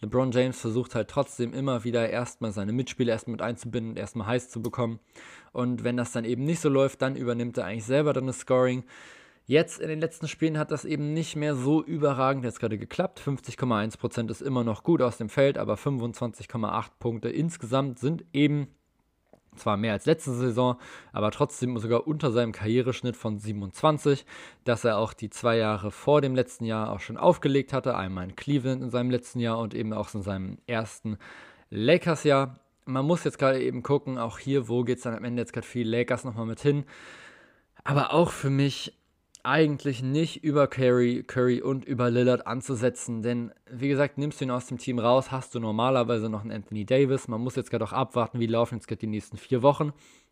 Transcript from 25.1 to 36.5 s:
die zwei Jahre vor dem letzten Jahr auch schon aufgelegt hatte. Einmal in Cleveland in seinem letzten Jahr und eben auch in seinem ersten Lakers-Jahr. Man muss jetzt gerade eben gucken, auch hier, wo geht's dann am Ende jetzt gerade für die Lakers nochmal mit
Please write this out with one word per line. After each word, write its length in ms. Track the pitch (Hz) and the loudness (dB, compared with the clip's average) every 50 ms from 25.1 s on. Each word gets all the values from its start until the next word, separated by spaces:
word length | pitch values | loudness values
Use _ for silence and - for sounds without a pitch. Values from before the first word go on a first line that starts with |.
| - | -4
die 160 | - - 104 | -10 -12 -12
zwei 300 | - - - 123 113 113 | -10 -2 2 2 4 4
Jahre 320 | 110 107 107 104 87 107 | 4 2 0 0 -2 -6
vor 320 | - - - - 143 151 139 | -8 -4 2 4 6 6 6
dem 120 | 135 131 | 4 2
letzten 300 | 127 123 - - - 117 | 0 0 -2 -2 -8 -4
Jahr 260 | 113 110 110 107 113 | -4 -2 -2 -2 -4
auch 100 | 104 98 | -4 -6
schon 180 | - - 113 120 | -8 -10 -6 4
aufgelegt 560 | - 175 175 - - 147 135 139 131 - - | 6 6 6 6 2 2 2 2 2 0 -4
hatte. 220 | 131 - 135 120 | -2 -2 0 -2
Einmal 280 | 101 95 95 95 92 90 | -2 -2 -4 -4 -6 -6
in 120 | 92 98 | -8 -10
Cleveland 460 | - - - 143 143 120 131 131 131 131 | -10 -4 0 0 0 2 0 -2 -2 -4
in 80 | 123 | -2
seinem 200 | 110 123 123 123 | -2 0 0 2
letzten 300 | 127 120 123 - - 123 | 0 0 -2 -4 -4 -2
Jahr 180 | 120 117 113 113 | -2 0 0 -2
und 160 | 117 107 101 | -2 -4 -4
eben 180 | 113 117 110 107 | -4 -4 -2 -2
auch 200 | 107 104 - - | -4 -4 -4 -6
in 80 | 107 95 | -6 -4
seinem 340 | 101 98 95 95 95 98 - _ | -4 -4 -4 -4 -6 -10 -12 _
ersten 520 | - 120 113 113 110 - - _ 113 107 - - - - - - - - _ _ _ | -4 -2 -2 -2 -4 -8 -10 _ -8 -8 -8 -10 -18 -20 -20 -20 -20 -20 _ _ _
Lakers-Jahr. 880 | - 104 107 123 165 180 - 180 160 143 - 151 139 135 139 127 127 - _ _ _ _ _ | -4 0 4 4 4 4 4 0 -2 2 4 4 4 4 4 2 -4 -14 _ _ _ _ _
Man 180 | - 131 131 135 | -4 -2 0 2
muss 200 | 147 175 165 - | 2 2 2 0
jetzt 140 | 151 - - | -2 -2 2
gerade 240 | 139 135 131 131 123 | 2 4 4 4 0
eben 200 | 127 123 123 117 | 0 -2 -4 0
gucken, 340 | - 143 139 - - 131 | 2 0 2 2 -2 -4
auch 220 | 123 117 113 107 - | -4 -4 -6 -6 -8
hier, 300 | - 135 139 139 123 113 | -4 0 0 0 2 2
wo 160 | 117 123 123 | 0 0 2
geht's 180 | 120 123 120 - | 2 0 -2 -2
dann 120 | 123 113 | -6 -6
am 100 | 110 - | -6 -6
Ende 180 | 123 120 120 117 | -4 -4 -4 -4
jetzt 100 | - - | -4 -6
gerade 140 | 123 113 | -8 -8
für 140 | - - 123 | -6 -4 -2
die 40 | 120 | -2
Lakers 400 | 110 113 120 123 120 127 120 - | 0 2 0 2 0 0 -2 -2
nochmal 220 | 131 110 113 113 | -6 -6 -6 -6
mit 140 | 113 | -6